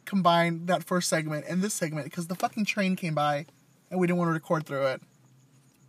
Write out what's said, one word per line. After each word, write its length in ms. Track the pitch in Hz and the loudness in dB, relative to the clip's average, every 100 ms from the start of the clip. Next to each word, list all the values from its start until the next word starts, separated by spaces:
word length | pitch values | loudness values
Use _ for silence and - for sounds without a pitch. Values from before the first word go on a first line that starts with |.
combine 600 | - 196 175 170 170 165 175 | -2 2 4 4 4 0 0
that 180 | 170 | 0
first 240 | - 180 - | 0 -2 0
segment 380 | 165 156 151 - | 0 0 -4 -2
and 140 | 175 | -2
this 100 | 208 | -2
segment, 380 | - 165 156 - | -2 -4 -4 -6
'cause 140 | - 170 | -8 -8
the 60 | |
fucking 320 | 185 233 - 202 | -4 -2 -2 -2
train 300 | - 190 185 | 0 0 0
came 180 | 170 | -2
by 320 | 151 147 147 143 _ _ _ - | 0 2 0 -4 _ _ _ -6
and 80 | 185 | 0
we 80 | 175 | 2
didn't 120 | 180 | 2
wanna 120 | 170 | 2
record 340 | 160 - 160 147 | 0 0 -2 -2
through 200 | 139 135 | 0 0
it. 160 | 127 - _ _ _ _ _ _ _ | -2 -8 _ _ _ _ _ _ _